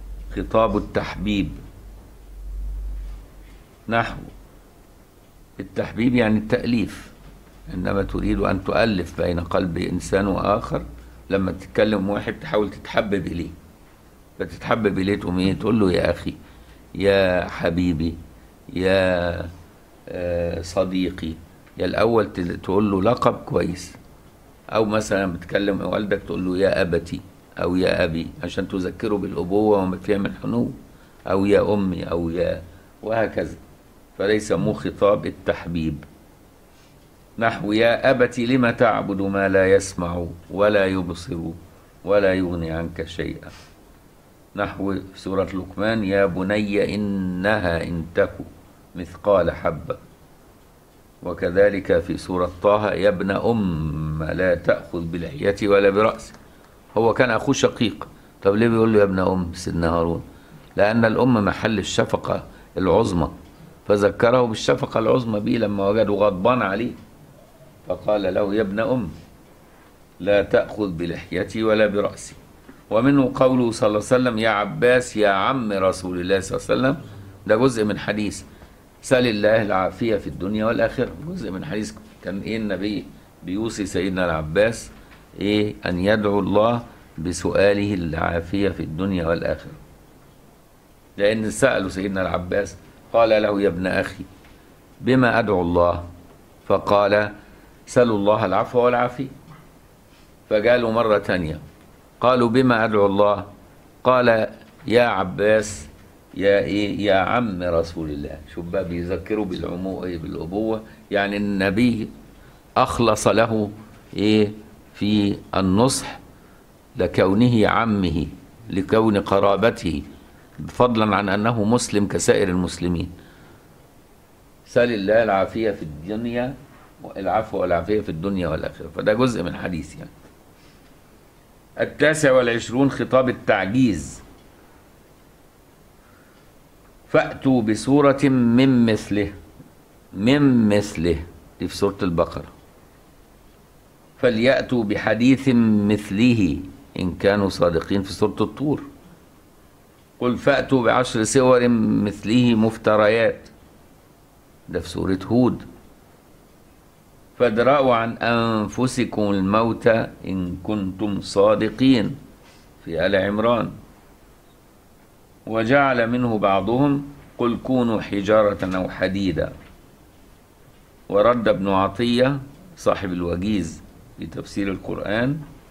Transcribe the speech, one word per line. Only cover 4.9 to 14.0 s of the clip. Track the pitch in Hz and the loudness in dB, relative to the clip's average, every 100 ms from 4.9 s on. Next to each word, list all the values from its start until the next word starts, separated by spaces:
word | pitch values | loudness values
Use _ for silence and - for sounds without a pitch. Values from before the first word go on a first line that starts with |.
| - - _ - - - - | -20 -20 _ -20 -20 -20 -16
التحبيب | 95 - 104 87 120 | -12 -8 -6 -2 0
يعني | 123 107 107 | 2 2 0
التأليف، | 107 120 - 120 92 - - - - - - - - | 0 -4 0 -2 -2 -8 -18 -20 -20 -20 -20 -20 -14
إنما | 90 95 98 | -8 -4 -2
تريد | 95 95 95 104 | -2 -2 -2 0
أن | 98 98 | 0 -2
تؤلف | - 80 113 95 85 - | -2 0 2 0 -4 -4
بين | 87 85 | -2 -2
قلب | 82 95 92 82 | -2 -2 -2 -4
إنسان | 90 90 - 98 101 | -4 -4 -2 0 0
وآخر، | 90 92 107 - 151 - - - - - | 0 0 0 -2 -8 -8 -16 -20 -20 -4
لما | 98 95 | -2 -2
تتكلم | - - - 107 104 95 | -6 -6 0 2 2 -2
واحد | 101 113 104 | -4 -6 -8
تحاول | - 104 101 | -4 -2 -2
تتحبب | - - - 104 98 90 | -6 -6 -2 -2 -2 -4
إليه، | 85 80 - - - - - | -6 -8 -12 -20 -20 -20 -20